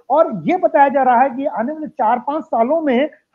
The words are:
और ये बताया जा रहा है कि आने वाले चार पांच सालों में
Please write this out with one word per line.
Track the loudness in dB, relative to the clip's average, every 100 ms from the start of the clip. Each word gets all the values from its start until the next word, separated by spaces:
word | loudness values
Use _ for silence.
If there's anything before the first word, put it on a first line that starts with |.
| -2
और | 0 0 -2
ये | -2 0
बताया | 2 2 2
जा | 2
रहा | 2 2
है | 2
कि | 0 -6
आने | -4 -6
वाले | -6 -10
चार | -4 -2 -2
पांच | -2 -6
सालों | -4 -2 0 0
में | 0 0 0 -6 _